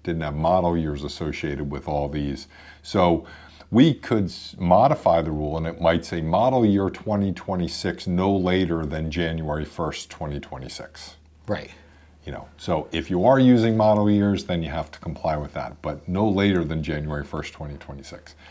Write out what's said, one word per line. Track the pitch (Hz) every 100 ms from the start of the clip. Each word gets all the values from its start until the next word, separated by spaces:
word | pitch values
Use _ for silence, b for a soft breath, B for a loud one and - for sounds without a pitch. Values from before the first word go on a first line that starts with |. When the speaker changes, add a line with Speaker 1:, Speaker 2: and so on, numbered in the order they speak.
Speaker 1:
didn't | - 80
have | 76 73
model | 82 92 87 85
years | 78 73
associated | 73 - 78 - 76 69 71
with | 71 78
all | 73 71
these." | 73 71 67 - b b b
So | - 101 87 82 - B B B B
we | 110 156 127
could | - 110 90
s-, | - - -
modify | 87 95 135 151 - 85
the | 78
rule, | 76 76 80
and | 82
it | -
might | 82 85 -
say | 87
model | 80 92 123 131
year | 110 101 95
twenty | - 107 104 98
twenty-six | 87 - 92 85 - 95 87 95
no | 90 95
later | 98 90 92 85 82 76
than | 78 80
January | 78 82 82 76 76 76
first, | - 78 - -
twenty | - 78 71
twenty-six. | - - - - - - - - _ _ -
Speaker 2:
Right. | 87 73 - b b b b
Speaker 1:
You | -
know, | - - -
so | - 80 -
if | 82 -
you | 90 113
are | 135
using | 127 120 113 110
model | 107 104 104
years, | 104 101 95
then | - 85
you | 80
have | 82 78
to | -
comply | 85 76 78 78
with | 73
that, | - - -
but | - 80 -
no | 95 107
later | 98 101 90 78
than | 80
January | 78 76 76 73
first, | 71 78 -
twenty | - 76 71
twenty-six. | - 71 - - - - b